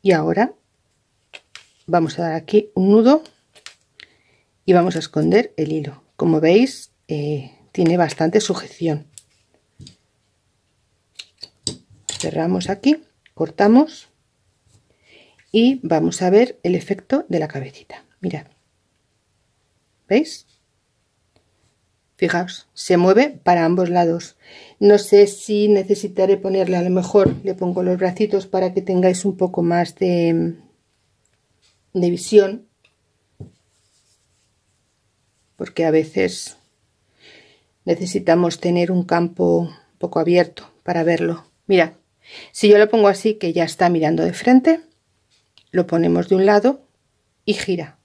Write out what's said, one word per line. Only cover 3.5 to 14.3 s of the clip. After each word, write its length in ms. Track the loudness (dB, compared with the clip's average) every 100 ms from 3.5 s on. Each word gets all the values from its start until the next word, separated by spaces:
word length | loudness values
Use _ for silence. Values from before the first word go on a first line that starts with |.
| _ -20 _ _ _ -20 _ _ _ _ _
y 80 | 2
vamos 220 | 2 2
a 60 | -4
esconder 520 | -6 -2 0 0 0 -6
el 160 | -6
hilo. 320 | -6 -8 -16 _
Como 260 | -4 0 2
veis, 520 | 4 4 2 -4 -20 _ -12
eh, 500 | -8 -6 -8 -10 _ _
tiene 240 | -2 0 0
bastante 440 | -2 -2 -2 0
sujeción. 680 | -2 -8 -10 -8 -6 -6 -10 -20 _ _ _ _ _ _ -20 _ _ _ _ _ _ _ _ _ _ _ _ -20 -20 _ -20 _ -14 -14 _ _ -14 -10
Cerramos 500 | -6 -4 -2 -4 -4
aquí, 320 | -2 0 0 _ _ _
cortamos 720 | -8 -8 0 4 4 4 -6 _ _ _